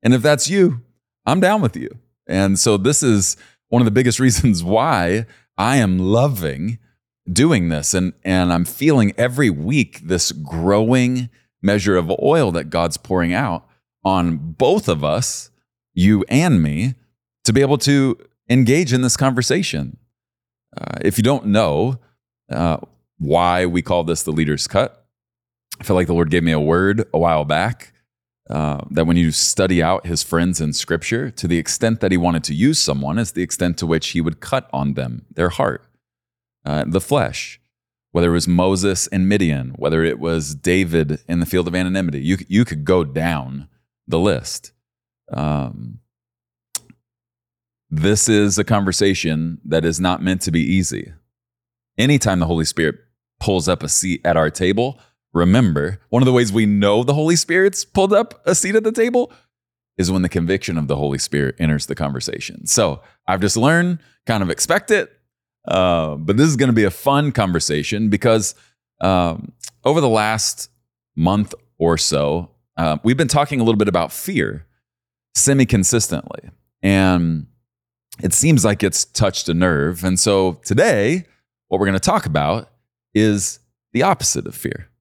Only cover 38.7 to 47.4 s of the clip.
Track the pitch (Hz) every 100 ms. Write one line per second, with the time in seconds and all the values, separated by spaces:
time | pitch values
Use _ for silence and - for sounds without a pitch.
38.7 | 95 98 92 - 98 92 101 90 71 64
39.7 | 64 71 80 82 57 78 82 71 73 -
40.7 | 92 92 82 76 76 - 85 85 92 85
41.7 | 90 90 95 90 71 71 92 - 98 120
42.7 | 78 73 92 78 69 82 78 65 67 71
43.7 | _ _ _ _ 82 98 71 - - -
44.7 | _ _ _ _ _ _ - 76 73 65
45.7 | - 60 80 _ _ _ _ _ _ _
46.7 | - _ _ _ _ _ _